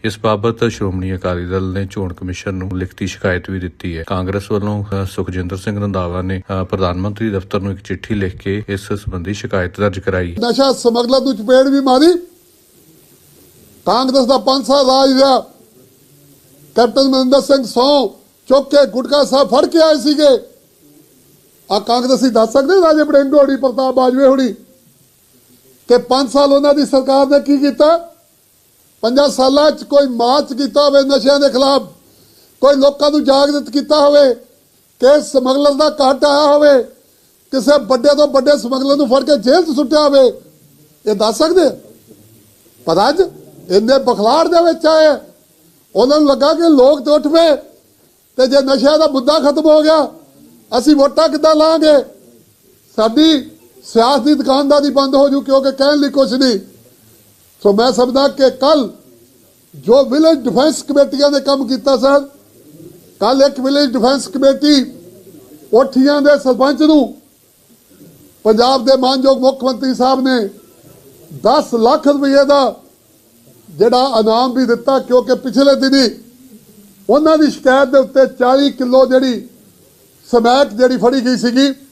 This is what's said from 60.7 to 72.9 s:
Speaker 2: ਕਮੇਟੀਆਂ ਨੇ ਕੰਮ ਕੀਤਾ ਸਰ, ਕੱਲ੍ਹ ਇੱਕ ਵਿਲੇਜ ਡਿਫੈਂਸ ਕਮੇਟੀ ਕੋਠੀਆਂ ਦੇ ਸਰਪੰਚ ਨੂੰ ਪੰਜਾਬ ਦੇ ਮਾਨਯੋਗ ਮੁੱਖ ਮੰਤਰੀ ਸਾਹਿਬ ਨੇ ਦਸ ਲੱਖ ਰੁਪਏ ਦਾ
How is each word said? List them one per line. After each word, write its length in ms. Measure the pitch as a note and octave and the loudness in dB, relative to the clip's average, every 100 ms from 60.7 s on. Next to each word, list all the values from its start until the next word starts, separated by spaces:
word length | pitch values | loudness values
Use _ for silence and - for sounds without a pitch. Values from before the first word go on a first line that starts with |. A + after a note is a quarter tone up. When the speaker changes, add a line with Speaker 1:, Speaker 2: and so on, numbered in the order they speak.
| C4 | -4
Speaker 2:
ਕਮੇਟੀਆਂ 480 | - C#4 C#4 C#4 C#4+ | -4 0 0 0 0
ਨੇ 80 | C#4+ | 0
ਕੰਮ 280 | C#4 C#4 A#3+ | -2 -4 -2
ਕੀਤਾ 300 | B3+ C4+ C4 | -4 -2 0
ਸਰ, 220 | C4+ C#4+ C#4 - _ _ - - - - - _ | 2 0 -2 -20 _ _ -20 -20 -20 -20 -20 _
ਕੱਲ੍ਹ 260 | G3+ C4+ C#4 | -2 0 0
ਇੱਕ 140 | C4+ | 0
ਵਿਲੇਜ 300 | C4 C#4+ C#4+ | -4 -2 -2
ਡਿਫੈਂਸ 380 | A#3+ A#3 C#4 - | 0 0 -2 -6
ਕਮੇਟੀ 560 | C#4 C4+ C4+ C#4+ C#4+ A#3 - - - - - - - - | 0 0 2 2 2 0 -12 -20 -20 -20 -20 -20 -20 -2
ਕੋਠੀਆਂ 500 | A3+ C4+ B3+ C4+ D4 | 0 2 2 2 2
ਦੇ 180 | C#4+ C#4+ | 2 2
ਸਰਪੰਚ 420 | C4+ B3 C4+ C4+ | 0 0 0 0
ਨੂੰ 360 | D4+ D#4 A#3 - _ _ _ _ _ _ _ _ - - _ _ | 2 2 0 -6 _ _ _ _ _ _ _ _ -20 -20 _ _
ਪੰਜਾਬ 420 | G#3+ A3 A#3+ C4+ A#3+ | 0 2 2 0 0
ਦੇ 120 | C4+ | 0
ਮਾਨਯੋਗ 420 | B3+ C4+ C4+ C4 | 0 0 0 2
ਮੁੱਖ 240 | C4 C4 | 0 0
ਮੰਤਰੀ 300 | B3+ A#3 C4 | -4 -4 -6
ਸਾਹਿਬ 280 | A3 B3 C4+ | -2 0 0
ਨੇ 280 | C4 B3+ G3+ - - _ - - - - - | 0 -2 -4 -10 -20 _ -20 -20 -20 -20 -20
ਦਸ 400 | - G3+ C#4+ D4 | -4 0 0 0
ਲੱਖ 340 | A#3 A3+ D4 C#4+ | 0 0 2 0
ਰੁਪਏ 380 | C#4+ C#4 C#4 C#4 | 0 2 2 2
ਦਾ 300 | C#4+ B3+ - _ | 2 0 -4 _